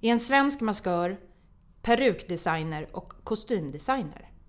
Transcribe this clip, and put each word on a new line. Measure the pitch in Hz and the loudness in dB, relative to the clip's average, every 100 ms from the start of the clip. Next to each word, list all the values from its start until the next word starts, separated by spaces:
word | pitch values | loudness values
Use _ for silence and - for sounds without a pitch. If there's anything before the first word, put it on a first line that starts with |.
I | 226 | 2
en | 233 | 2
svensk | 233 277 277 277 | 4 4 4 2
maskör, | 220 202 185 175 175 196 - - _ - _ - | -2 -2 0 0 -2 -4 -14 -20 _ -20 _ -6
perukdesigner | - 233 262 175 - 170 175 160 160 156 - - | 2 4 4 0 -4 -4 -2 -2 -4 -8 -8 -12
och | - - | -14 -12
kostymdesigner. | - 214 - 214 143 147 - 262 156 - - - | -6 -6 -2 -4 -4 -6 -2 -2 -2 -8 -20 -20